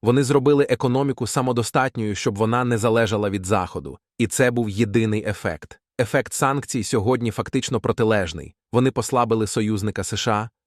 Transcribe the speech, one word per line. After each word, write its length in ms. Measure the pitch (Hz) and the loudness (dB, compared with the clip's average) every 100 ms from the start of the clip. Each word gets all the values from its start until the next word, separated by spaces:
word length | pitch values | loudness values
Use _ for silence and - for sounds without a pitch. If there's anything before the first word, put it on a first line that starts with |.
Вони 180 | 107 127 | 2 2
зробили 440 | 131 139 135 143 143 | 4 4 4 4 4
економіку 560 | 123 131 127 139 127 113 | 2 0 0 0 -2 -4
самодостатньою, 880 | - 127 120 113 151 131 - 107 | -2 0 0 0 0 0 -2 -4
щоб 220 | 98 - 101 | -2 -2 0
вона 280 | 110 120 | 0 2
не 140 | 123 117 | 0 0
залежала 520 | 117 113 113 107 104 | 2 2 2 0 0
від 160 | 98 92 | -2 0
Заходу. 520 | 101 87 - 71 64 _ _ | 0 0 -6 -12 -16 _ _
І 80 | 113 | -4
це 240 | - 127 | 2 2
був 200 | 120 113 | 2 -2
єдиний 540 | 98 113 110 110 107 107 | 0 2 2 2 0 -2
ефект. 500 | 104 107 80 - - _ _ | -4 -6 -6 -12 -20 _ _
Ефект 320 | 117 143 123 | -2 0 -2
санкцій 500 | - 139 139 - 135 | 0 0 0 -4 -6
сьогодні 480 | 101 123 101 127 117 | -2 0 2 0 0
фактично 500 | 107 113 139 - 117 | -4 -4 -4 -2 -4
протилежний. 760 | - 107 110 107 90 80 71 _ _ | -2 0 2 2 0 -6 -14 _ _
Вони 180 | 117 127 | 2 2
послабили 560 | 127 117 127 120 113 107 | 0 -2 0 2 2 0
союзника 560 | - 107 107 104 98 | 0 0 0 -2 -4
С 120 | 95 107 | -6 -4
Ш 160 | - | -2
А, 160 | 104 110 _ | -2 -4 _